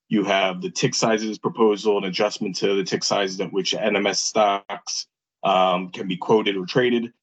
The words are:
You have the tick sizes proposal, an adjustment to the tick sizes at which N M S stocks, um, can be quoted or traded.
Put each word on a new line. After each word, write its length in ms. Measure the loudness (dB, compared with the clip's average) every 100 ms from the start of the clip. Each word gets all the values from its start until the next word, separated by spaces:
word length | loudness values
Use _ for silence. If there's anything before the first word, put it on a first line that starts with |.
| _
You 160 | 0
have 360 | 2 2 2 -2
the 100 | -6
tick 220 | -2 -2 0
sizes 420 | 0 0 -2 -4
proposal, 600 | -6 2 2 4 2 0
an 40 |
adjustment 540 | 0 -2 -2 -2 -6 -2
to 180 | 0
the 80 | 0
tick 220 | 0 -2
sizes 360 | 0 0 -2 -4
at 120 | -4
which 220 | -2 -2
N 200 | -2 0
M 140 | 0 0
S 100 | -2
stocks, 880 | -2 2 2 2 -4 -12 -8 -10 -10 _ _ _
um, 460 | 0 4 4 2 -2
can 180 | -8 -6
be 80 | -6
quoted 400 | 2 2 2 -2
or 100 | -2
traded. 460 | 2 2 2 -2 -10